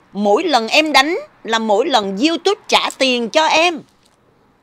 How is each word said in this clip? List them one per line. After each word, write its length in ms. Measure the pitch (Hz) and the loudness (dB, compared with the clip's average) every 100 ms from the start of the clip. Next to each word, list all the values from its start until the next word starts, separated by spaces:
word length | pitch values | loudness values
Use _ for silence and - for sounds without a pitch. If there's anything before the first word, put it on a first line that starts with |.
| _ | _
mỗi 320 | 196 208 220 | -4 0 0
lần 240 | 349 254 226 | 2 0 2
em 240 | 294 311 | 0 2
đánh 260 | 269 285 403 605 _ | 2 2 -2 -8 _
là 140 | 202 226 | -6 -4
mỗi 280 | 220 202 311 | 0 0 2
lần 320 | 247 196 196 | 0 -2 -2
YouTube 420 | 311 330 381 415 - | -2 0 -2 -4 0
trả 220 | 202 190 - | -2 0 -2
tiền 320 | 262 247 233 | -2 -2 -2
cho 160 | 311 311 | 0 2
em. 360 | 311 359 285 - _ _ _ _ _ _ _ | 2 0 -2 -12 _ _ _ _ _ _ _